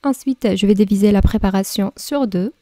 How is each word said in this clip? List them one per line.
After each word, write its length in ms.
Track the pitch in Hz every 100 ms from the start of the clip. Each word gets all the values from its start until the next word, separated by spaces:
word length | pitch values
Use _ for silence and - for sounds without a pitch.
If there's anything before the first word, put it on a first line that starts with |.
Ensuite, 500 | 285 254 - 262 226
je 120 | 190 196
vais 60 |
diviser 360 | 202 208 202 208
la 120 | 202
préparation 680 | 196 214 196 190 190 - 196 -
sur 320 | - 285 254
deux. 240 | 185 196 -